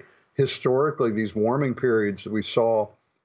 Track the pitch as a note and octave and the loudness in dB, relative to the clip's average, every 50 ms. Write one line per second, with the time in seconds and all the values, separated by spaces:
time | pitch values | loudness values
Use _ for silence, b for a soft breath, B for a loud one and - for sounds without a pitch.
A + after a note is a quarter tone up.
0 | B B B B B B B - C3+ B2+ - - - C3 B2+ C3 D3 D#3 C#3+ - | B B B B B B B 0 0 0 -2 -2 0 0 2 2 2 0 0 0
1 | B2+ A#2 G#2 A2 A2 G2 - A2 G#2+ A2+ B2 C#3+ C#3+ C3 A2+ - C3 B2+ A2+ A2 | -2 0 0 -2 -2 -2 -2 0 0 0 2 0 0 -2 -2 0 0 2 2 2
2 | G#2 G2+ G2 - - G2+ G#2+ G#2+ G2 - - B2 A2+ A#2 A2+ G#2+ G#2 - - _ | 2 0 -2 -6 -8 -6 -4 -4 -4 -2 0 2 2 2 2 0 0 -2 -8 _
3 | _ _ _ _ | _ _ _ _